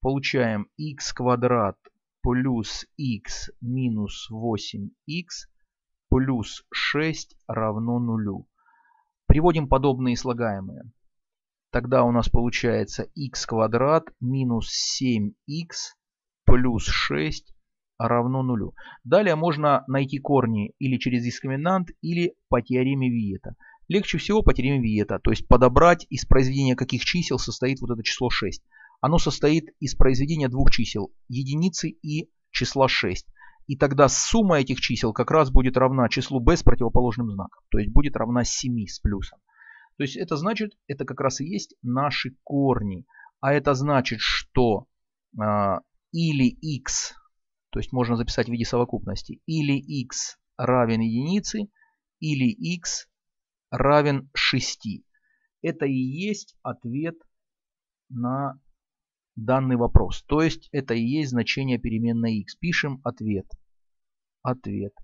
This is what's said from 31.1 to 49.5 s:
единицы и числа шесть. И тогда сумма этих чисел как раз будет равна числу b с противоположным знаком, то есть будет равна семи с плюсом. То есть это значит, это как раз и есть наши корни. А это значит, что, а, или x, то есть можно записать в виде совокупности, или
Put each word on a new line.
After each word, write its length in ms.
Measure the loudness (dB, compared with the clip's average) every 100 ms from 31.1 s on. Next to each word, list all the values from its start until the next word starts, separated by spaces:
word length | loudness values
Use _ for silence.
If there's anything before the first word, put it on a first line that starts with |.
| -12 _
единицы 640 | -8 -4 -2 -2 -2 -8
и 400 | -8 -8 -6 -8 _ _
числа 360 | -6 -4 2 2
шесть. 400 | 2 -2 -6 -10 -20 -20 _ -10
И 120 | 0
тогда 320 | 0 6 4
сумма 500 | 4 0 2 4 2
этих 220 | 2 -2
чисел 320 | -2 -2 -2
как 180 | -2 2
раз 180 | 4 6
будет 280 | 6 6 2
равна 320 | 2 2 0
числу 300 | 0 -2 2
b 160 | 4 6
с 80 |
противоположным 680 | 6 6 6 4 2 -2 -4
знаком, 320 | -6 -10 _ _
то 100 | -2
есть 120 | 6
будет 240 | 6 6 0
равна 280 | -2 0
семи 440 | -2 -4 -4 -4 -6
с 120 | -6
плюсом. 400 | -4 -4 -8 -16 _ _ -20 -20 _ _
То 60 |
есть 140 | -8 -6
это 180 | -6 -4
значит, 360 | -4 -4 -8 _ _
это 180 | -10 -8
как 160 | -4
раз 180 | -4 -4
и 60 | -6
есть 300 | -8 -10 _
наши 540 | -6 -2 -2 -4 -8 -12
корни. 600 | -6 0 2 0 -2 -8 -14 -20 -20 _
А 140 | 0
это 200 | 0 2 0
значит, 440 | 2 0 0 -4
что, 640 | -4 -4 -2 2 2 2 -4 _ _ _ _ -6
а, 420 | -2 0 0 -2 _ _ _
или 360 | -4 -2 2 2
x, 680 | 0 -8 -8 -6 -6 -6 -12 _ _ _ _ _
то 100 | -8
есть 120 | -4
можно 240 | -2 0 0
записать 320 | -2 -2 -2
в 40 |
виде 140 | -2 -2
совокупности, 760 | 0 -2 -4 -6 -8 -10 -16
или 280 | -6